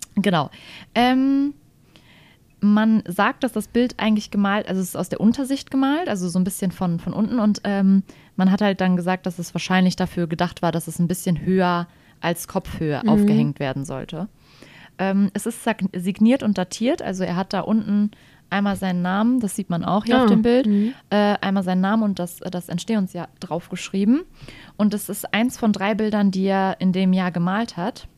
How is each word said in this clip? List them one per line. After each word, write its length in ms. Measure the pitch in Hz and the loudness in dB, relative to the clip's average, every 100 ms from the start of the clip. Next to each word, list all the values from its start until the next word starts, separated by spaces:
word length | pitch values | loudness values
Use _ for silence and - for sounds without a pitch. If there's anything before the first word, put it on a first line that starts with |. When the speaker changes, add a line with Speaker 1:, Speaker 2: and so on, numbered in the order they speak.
| - - | -6 0
Speaker 1:
Genau. 320 | 196 170 135 - - - - 226 | 2 0 -2 -10 -20 -20 -6 0
Ähm, 580 | 247 262 269 277 285 - _ _ _ - _ - - _ _ - | 2 2 2 2 0 -4 _ _ _ -20 _ -20 -20 _ _ 0
man 420 | 202 208 220 220 - | 2 4 4 2 0
sagt, 380 | 180 208 - | 0 0 0
dass 80 | 254 | -2
das 160 | 220 - | -2 -2
Bild 280 | - 202 - | 0 0 0
eigentlich 320 | 214 214 - | 0 0 0
gemalt, 380 | 202 202 208 - | 0 2 0 -2
also 100 | 190 | -4
es 80 | 185 | -4
ist 80 | - | -4
aus 140 | 180 | -6
der 100 | - | 2
Untersicht 500 | 208 247 262 277 - | 2 2 -2 -4 -2
gemalt, 360 | 269 269 294 359 | 0 2 0 -2
also 220 | 202 180 | -4 -2
so 100 | 180 | 0
ein 60 | 185 | -2
bisschen 260 | - 190 | -2 -4
von, 300 | - 180 170 | -2 -2 -2
von 100 | - | -4
unten. 260 | - 214 240 | -2 -2 2
Und, 220 | 208 196 202 | 2 0 -2
ähm, 380 | 196 190 196 - - - - | 2 4 4 2 -12 -12 0
man 120 | 185 | 2
hat 120 | 196 | 2
halt 180 | 208 190 | 2 2
dann 160 | 185 180 | 2 2
gesagt, 300 | 175 185 190 | 0 -2 -4
dass 140 | 175 | -8
es 140 | 170 | -8
wahrscheinlich 440 | 170 - 185 185 180 | -6 0 4 4 2
dafür 300 | 185 185 170 | -2 -2 -2
gedacht 340 | 170 175 - | -2 -2 0
war, 100 | 170 | -2
dass 160 | 165 165 | -2 -4
es 120 | 156 | -2
ein 100 | 170 | -2
bisschen 320 | 180 185 156 | 0 -2 -2
höher 460 | 165 185 180 175 170 _ _ - | 2 2 2 0 -4 _ _ -6
als 260 | 165 170 - | -4 -4 -6
Kopfhöhe 540 | 196 - 196 160 143 | -8 -6 -6 -4 0
Speaker 2:
Mhm. 60 | 214 | 2
Speaker 1:
aufgehängt 500 | 220 208 214 147 143 | 4 4 4 2 0
werden 240 | 139 135 | -4 -4
sollte. 460 | 135 131 120 156 151 _ _ - - - - - | -6 -8 -8 -10 -10 _ _ -20 -20 -20 -16 -4
Ähm, 320 | 190 196 202 | 0 2 2
es 120 | 202 226 | 0 -6
ist 200 | - 233 | -4 -4
sag-, 180 | 214 185 | -2 -4
signiert 500 | 180 180 196 220 269 | -4 -4 2 4 4
und 140 | 214 196 | 0 -2
datiert, 440 | 185 - 233 330 | -2 -2 -2 -2
also 240 | - 185 185 | -4 -4 -2
er 100 | 175 | -2
hat 160 | 190 | -2
da 80 | 196 | -4
unten 520 | - 220 - 208 208 - - - - | 0 -2 0 0 0 -4 -20 -20 -6
einmal 280 | 196 202 190 | -2 -2 -2
seinen 240 | 190 180 | -2 -2
Namen, 400 | 180 196 226 254 | 0 0 2 0
das 160 | 202 - | -2 -6
sieht 120 | 190 | -6
man 140 | 170 | -4
auch 220 | - 196 226 | 0 -2 2
hier 140 | 254 | 4
Speaker 2:
Ah. 40 | |
Speaker 1:
auf 60 | 226 | 6
dem 140 | 202 | 4
Bild, 220 | 233 247 220 | 4 4 4
Speaker 2:
Mhm. 280 | 202 220 269 - | 2 0 -4 -2
Speaker 1:
äh, 260 | 208 208 208 | 2 2 2
einmal 220 | 196 196 | 0 0
seinen 180 | 185 185 | 0 0
Namen 220 | 190 226 | 2 2
und 160 | 208 185 | 0 -2
das, 180 | 175 - | -6 -8
das 320 | - 180 - | -8 -8 -6
Entstehungsjahr 580 | 175 - 220 185 175 160 - | -8 -2 -2 -2 -6 -12 -12
draufgeschrieben. 800 | - 165 - 180 - 196 202 277 370 - - - - - | -8 -8 -8 -12 -6 0 2 2 0 -18 -20 -20 -12 -2
Und 160 | 208 | 0
es 160 | 208 - | 0 -6
ist 240 | 208 - | -8 -4
eins 240 | 202 247 - | -2 -2 0
von 160 | 220 | 0
drei 200 | 196 196 | 0 -2
Bildern, 380 | 214 214 208 202 | 0 0 2 2
die 140 | 190 190 | 2 0
er 320 | 190 190 - | 2 0 0
in 140 | 185 | 0
dem 180 | 185 185 | 2 2
Jahr 200 | 185 180 | 2 0
gemalt 440 | 170 175 202 233 - | -2 -2 -2 -4 -6
hat. 320 | 170 - - | -8 -8 -16